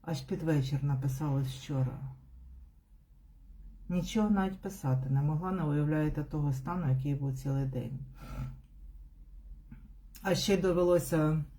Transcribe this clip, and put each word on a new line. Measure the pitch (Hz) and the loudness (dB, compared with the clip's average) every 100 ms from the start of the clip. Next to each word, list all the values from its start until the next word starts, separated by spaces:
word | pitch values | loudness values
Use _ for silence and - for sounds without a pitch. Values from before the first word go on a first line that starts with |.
аж | - 156 | -4 -6
під | - 190 | -4 -2
вечір | 160 147 131 139 | 2 2 2 0
написалось | 143 131 139 131 151 135 131 | 2 2 0 0 0 0 0
вчора. | - - 135 123 - - - - - - - - - _ - - - - - - - - - - | -6 -4 0 0 -2 -10 -12 -18 -20 -20 -20 -20 -20 _ -20 -20 -20 -20 -20 -20 -18 -18 -16 -2
Нічого | 180 165 220 214 | -2 0 2 4
навіть | 196 190 - | 4 2 -2
писати | 190 - 139 131 131 | -8 -4 0 0 2
не | 135 | 2
могла, | 147 151 185 | 2 0 0
не | 185 | 0
уявляєте | 151 147 147 156 151 147 | 2 2 2 2 2 0
того | 147 151 147 | -4 -2 0
стану, | 131 - 180 151 | 0 -2 -2 2
який | 131 139 139 | 2 0 -2
був | 139 131 | -2 -4
цілий | 139 135 135 | -2 0 0
день. | 123 120 139 - - - 135 50 - - - - - - - - - - - - - - - - - | -4 -6 -8 -10 -14 -12 -8 -8 -10 -18 -20 -18 -18 -20 -20 -20 -20 -18 -18 -16 -18 -18 -20 -20 -6
А | 190 180 | 0 2
ще | - | 4
й | 190 | 4
довелося | 190 175 180 175 - 160 156 156 147 | 4 4 6 6 4 2 4 2 -2